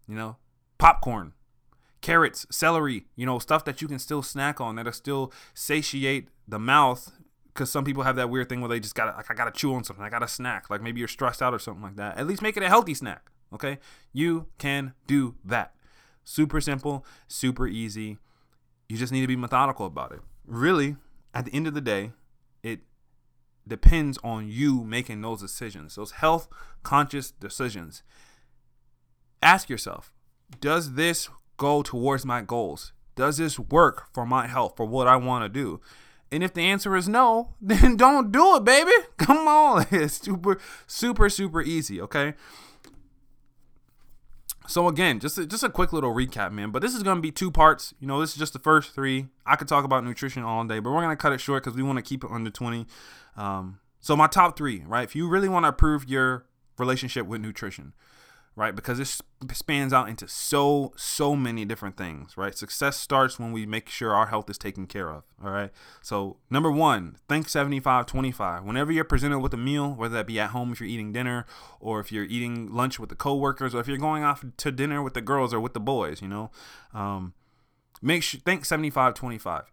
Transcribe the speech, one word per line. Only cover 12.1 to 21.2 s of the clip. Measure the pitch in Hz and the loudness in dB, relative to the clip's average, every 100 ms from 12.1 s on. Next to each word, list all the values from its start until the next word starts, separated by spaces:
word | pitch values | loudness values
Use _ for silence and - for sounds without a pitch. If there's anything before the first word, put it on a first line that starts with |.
| 85 | -6
At | 143 | -6
least | 190 | -4
make | - 214 | -4 -2
it | |
a | 185 | 4
healthy | 214 196 | 4 4
snack, | 139 120 76 - _ _ | -2 -8 -12 -16 _ _
okay? | 110 139 139 - - _ | -10 -8 -8 -14 -20 _
You | 131 165 165 160 - | -2 0 0 -4 -8
can | 143 139 135 - - | -4 -4 -4 -10 0
do | 143 127 - | 2 0 -4
that. | 95 120 - - _ _ _ _ | -4 -4 -4 -10 _ _ _ _
Super | - - 151 151 | -6 0 0 0
simple, | 147 139 143 139 - - - | -2 -2 -4 -8 -10 -20 -16
super | - 131 127 127 | -4 -2 -2 -2
easy. | 110 113 107 107 104 _ _ _ _ _ _ - | -4 -8 -8 -12 -12 _ _ _ _ _ _ -10
You | 113 | -6
just | 123 | -2
need | 131 | 0
to | 131 | 0
be | 127 | 0
methodical | 123 127 139 131 98 | 0 2 2 0 -6
about | 69 64 | -8 -12
it. | 78 - - - | -14 -20 -20 -12
Really, | 117 143 185 143 143 - - | -2 2 2 0 -4 -14 -20